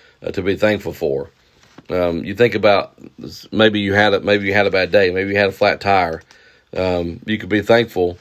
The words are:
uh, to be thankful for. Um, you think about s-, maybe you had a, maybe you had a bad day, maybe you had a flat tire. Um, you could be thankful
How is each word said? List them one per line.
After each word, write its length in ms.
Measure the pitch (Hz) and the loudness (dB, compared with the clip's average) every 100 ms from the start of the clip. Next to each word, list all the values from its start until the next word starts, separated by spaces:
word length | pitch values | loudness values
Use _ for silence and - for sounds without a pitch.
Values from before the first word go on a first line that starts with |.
| _ _ | _ _
uh, 120 | - | -10
to 100 | - | -6
be 140 | 92 95 | -4 0
thankful 360 | 107 104 82 | 0 -2 -6
for. 380 | 73 80 69 71 _ _ _ _ - - | -6 -4 -4 -8 _ _ _ _ -20 -8
Um, 340 | 90 87 82 | -2 -2 -2
you 100 | 87 | -6
think 200 | 101 120 | 0 2
about 400 | 101 107 98 - _ - - | 2 2 2 0 _ -20 -18
s-, 240 | 71 - - | -18 -18 -8
maybe 280 | 104 110 104 | 2 2 2
you 120 | 98 | 0
had 220 | 101 107 | 2 2
a, 60 | 95 | 2
maybe 260 | 87 104 98 | 0 0 2
you 80 | |
had 120 | 101 98 | 2 2
a 40 | |
bad 200 | 95 90 | 2 2
day, 200 | 101 92 | 2 2
maybe 220 | 92 98 | 0 -2
you 40 | 101 | 0
had 120 | 98 | 0
a 40 | |
flat 300 | - 104 76 | 2 0 0
tire. 400 | 98 95 85 80 - _ _ _ _ | 0 2 0 -4 -12 _ _ _ _
Um, 460 | - 92 90 85 85 - | -4 -2 -2 -4 -8 -8
you 100 | 107 | -8
could 140 | 95 | -2
be 100 | 104 | -2
thankful 560 | 101 117 117 92 90 90 | 2 2 2 -2 -4 -4